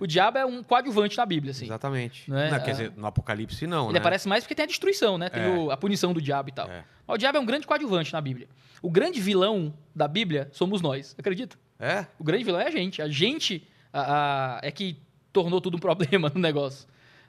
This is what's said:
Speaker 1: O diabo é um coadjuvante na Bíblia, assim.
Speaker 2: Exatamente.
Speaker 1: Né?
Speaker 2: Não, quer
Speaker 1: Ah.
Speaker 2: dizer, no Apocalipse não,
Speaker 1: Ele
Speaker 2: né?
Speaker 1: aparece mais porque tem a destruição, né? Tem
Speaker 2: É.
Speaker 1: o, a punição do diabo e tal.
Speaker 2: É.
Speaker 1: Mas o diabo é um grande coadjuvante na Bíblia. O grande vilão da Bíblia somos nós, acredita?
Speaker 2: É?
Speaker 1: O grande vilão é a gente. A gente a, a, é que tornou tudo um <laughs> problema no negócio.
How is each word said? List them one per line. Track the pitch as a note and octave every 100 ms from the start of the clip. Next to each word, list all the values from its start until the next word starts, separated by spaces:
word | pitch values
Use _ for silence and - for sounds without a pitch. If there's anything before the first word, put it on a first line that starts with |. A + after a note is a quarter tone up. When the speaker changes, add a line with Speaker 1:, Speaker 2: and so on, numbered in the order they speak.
Speaker 1:
O | G3
diabo | E3 G#3 C4
é | C4
um | B3
coadjuvante | - B3 C4+ G#3+ G#3 G#3
na | A#3
Bíblia, | E3 C#3
assim. | C3 A2
Speaker 2:
Exatamente. | A2 C#3 C3 A#2+ - -
Speaker 1:
Né? | C3+ D3+
Speaker 2:
Não, | C#3+
quer | -
Speaker 1:
Ah. |
Speaker 2:
dizer, | G#2+ A2 G#2
no | G#2+
Apocalipse | - - G#2+ A2+ - D#3+
não, | E3+ A2+
Speaker 1:
Ele |
Speaker 2:
né? | -
Speaker 1:
aparece | E3+ F#3 G3
mais | G#3+
porque | -
tem | D4+
a | D4+
destruição, | - F#4+ G4 A3+ F3+
né? | F3+
Tem | -
Speaker 2:
É. | G3+
Speaker 1:
o, | F3+ D#3
a | C3+
punição | G3+ G3+ F3+
do | E3+
diabo | C#3+ C#3 C#3
e |
tal. | C3 F2+
Speaker 2:
É. | F2 - _ -
Speaker 1:
Mas | G#3+
o |
diabo | C4 D4
é |
um |
grande | A3+ C#4 -
coadjuvante | D4+ C#4+ F3+ D3+
na | D#3+
Bíblia. | C#3+ B2+ - _ _ -
O | F3
grande | E3 D#4 D#4
vilão | F#3+ F#3+ G3 G#3 D3+ - -
da | D#3 D3
Bíblia | E3+ G3+ D3 C#3
somos | - F#3 G3+
nós, | D#3+ C3 C3+ -
acredita? | G3+ F#3 B3 - _ -
Speaker 2:
É? | A#2 F#3+ E3 -
Speaker 1:
O |
grande | D#3 G3
vilão | A3+ F3
é | C4+
a |
gente. | D#4 F#3 -
A | D#3
gente | C#3 A3 D#4 - E3+ - _ _
a, | C#3+ C3+ D3 C#3+ C#3 C3 A#2+
a, |
é | D3
que | D3 F#3+ D3+ - _ _
tornou | G3+ E3+ F3+
tudo | F3+ F3
um |
<laughs> |
problema | F3+ E3+ D#3 G3 D3+
no | D3+
negócio. | E3+ D3 C#3 C3 - _ _ -